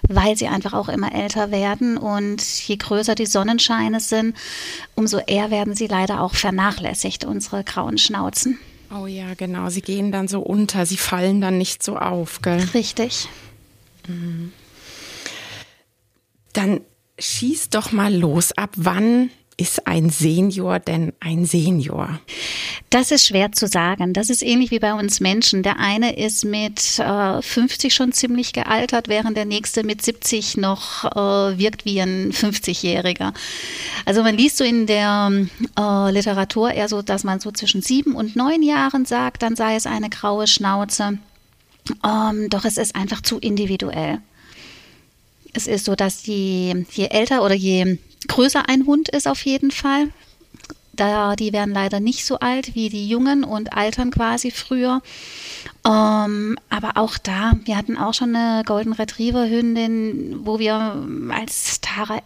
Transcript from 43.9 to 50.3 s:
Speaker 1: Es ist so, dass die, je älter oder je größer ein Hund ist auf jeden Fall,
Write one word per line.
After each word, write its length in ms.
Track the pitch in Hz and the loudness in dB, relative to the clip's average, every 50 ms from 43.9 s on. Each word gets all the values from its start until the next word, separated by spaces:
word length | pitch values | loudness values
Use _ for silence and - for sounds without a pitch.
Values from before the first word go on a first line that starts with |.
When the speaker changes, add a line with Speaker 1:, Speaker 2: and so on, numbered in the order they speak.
| - 160 156 151 151 - - _ _ _ - - - - - - - - - - - - _ _ _ _ _ _ _ _ - - | -4 -2 -2 -2 -4 -6 -8 _ _ _ -20 -20 -20 -20 -20 -20 -20 -20 -20 -20 -20 -20 _ _ _ _ _ _ _ _ -14 -8
Speaker 1:
Es 140 | - 226 - | -8 -6 -2
ist 200 | - 220 196 - | -2 -2 -2 0
so, 100 | 208 196 | 0 0
dass 260 | - 202 190 190 - | 0 0 0 -2 -4
die, 640 | - 220 208 202 190 190 185 180 185 180 180 180 175 - | -6 -4 -2 -2 0 0 0 0 0 0 -2 -2 -4 -4
je 140 | - - 190 | -4 -4 -2
älter 360 | - - 214 226 240 269 254 | 2 2 2 2 2 2 4
oder 120 | 196 202 196 | 4 4 4
je 440 | 196 190 190 185 185 185 185 185 165 - - _ - - - | 2 2 2 2 4 4 2 0 0 -4 -10 _ -14 -8 -2
größer 400 | - - 247 277 - 294 - - | 2 4 4 4 4 2 2 2
ein 180 | 262 269 262 | 2 4 4
Hund 220 | 285 285 302 320 - | 4 4 4 2 0
ist 180 | - 285 - | -2 -2 0
auf 180 | 277 269 - - | 0 -2 -2 -2
jeden 260 | 277 262 269 - 277 | -2 0 0 0 0
Fall, 380 | - - - 277 277 285 294 294 - - - - | 0 0 0 2 2 2 2 0 -4 -10 -20 -20